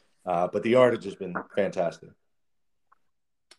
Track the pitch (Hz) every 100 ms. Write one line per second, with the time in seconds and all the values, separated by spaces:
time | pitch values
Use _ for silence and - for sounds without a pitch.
0 | _ _ 90 85 87 104 113 123 127 -
1 | 98 90 92 87 - - 92 92 85 -
2 | 82 _ _ _ _ _ _ _ _ _
3 | _ _ _ _ _